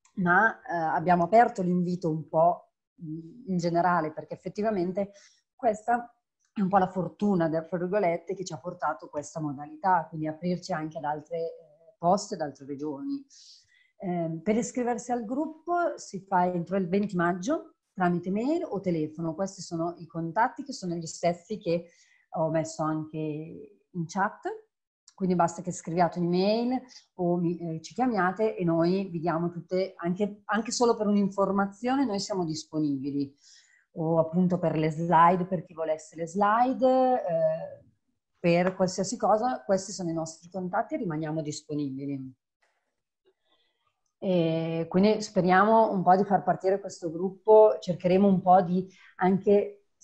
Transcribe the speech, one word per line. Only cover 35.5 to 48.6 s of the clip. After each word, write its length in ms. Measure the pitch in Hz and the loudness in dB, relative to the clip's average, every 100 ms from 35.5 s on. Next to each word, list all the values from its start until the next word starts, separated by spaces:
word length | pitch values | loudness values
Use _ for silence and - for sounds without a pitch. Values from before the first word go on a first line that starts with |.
| 180 - | -6 -6
chi 80 | |
volesse 420 | 160 160 156 - 156 | -6 -4 -4 -8 -10
le 120 | 165 | -6
slide, 1000 | 185 202 226 254 214 254 262 254 254 180 | 0 2 2 2 2 2 4 2 0 0
eh, 580 | 165 160 160 - - _ _ _ _ _ _ | 0 0 -2 -8 -14 _ _ _ _ _ _
per 380 | 175 170 185 185 | 2 2 2 0
qualsiasi 420 | 185 - 185 240 | -2 -2 -6 -2
cosa, 460 | 190 214 247 254 | 2 2 0 -4
questi 280 | - 190 202 | -2 -2 -2
sono 200 | 185 170 | -8 -6
i 20 | |
nostri 380 | 165 160 - 170 | -4 -6 -12 -14
contatti 420 | 190 180 208 - | -10 -4 -4 -4
e 40 | 311 | -6
rimaniamo 440 | 196 156 156 160 | -4 -4 -4 -4
disponibili. 920 | 147 147 - 147 143 135 143 139 131 127 _ _ _ _ _ _ _ _ _ _ _ _ _ _ _ _ _ _ | -6 -10 -8 -6 -6 -6 -8 -8 -10 -18 _ _ _ _ _ _ _ _ _ _ _ _ _ _ _ _ _ _
E 680 | 202 180 165 165 165 165 165 | 0 2 2 0 -2 -4 0
quindi 320 | 180 208 214 | 4 4 4
speriamo 680 | 214 190 175 185 208 226 226 | 0 0 4 6 6 6 4
un 100 | 196 | 4
po' 140 | 175 190 | 4 4
di 80 | |
far 200 | 202 185 | 4 0
partire 360 | 185 - 190 196 | 0 0 0 0
questo 320 | 196 - 170 | -4 -10 -8
gruppo, 640 | 165 185 190 220 214 214 214 | -4 -6 0 8 10 10 6
cercheremo 480 | - 170 180 185 202 | -4 -2 2 4 6
un 140 | 180 | 6
po' 200 | 180 185 | 6 6